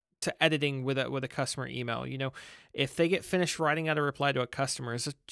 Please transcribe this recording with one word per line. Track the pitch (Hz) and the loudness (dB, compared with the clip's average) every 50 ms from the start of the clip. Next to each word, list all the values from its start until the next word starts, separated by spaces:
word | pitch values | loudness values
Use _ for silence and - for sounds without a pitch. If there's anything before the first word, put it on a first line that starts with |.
| _ _ _ - | _ _ _ -6
to | - 180 - - 165 | -4 -4 0 2 4
editing | 160 156 143 147 143 139 131 127 | 4 4 4 2 0 0 0 0
with | 135 135 | 0 0
a, | 135 127 117 | 0 0 0
with | 135 135 127 | -2 -4 -4
a | 123 | -4
customer | - - 135 - - 139 127 | -2 -2 -2 -2 -2 -6 -6
email? | 127 127 127 123 120 117 120 127 | -6 -6 -6 -4 -4 -4 -4 -4
You | 131 131 | -4 -4
know, | 131 135 131 - - - - - - - _ - | -4 -4 -4 -6 -8 -16 -18 -20 -20 -20 _ -2
if | - 139 131 - | 0 0 0 4
they | - 170 | 4 4
get | 170 190 - - | 4 4 0 0
finished | - - 185 175 160 - - | 0 2 2 2 2 0 2
writing | 160 147 151 160 160 | 2 2 2 2 2
out | 156 156 | 2 2
a | 151 | 2
reply | 143 143 - - 147 139 | 2 0 0 2 2 2
to | 135 131 | 2 2
a | 123 | 0
customer, | - - - 139 131 - - 131 120 117 | -2 -2 -2 -2 -2 -2 -4 -4 -4 -4
is | 120 - | -2 -4
it, | 147 143 _ _ - | -6 -8 _ _ -16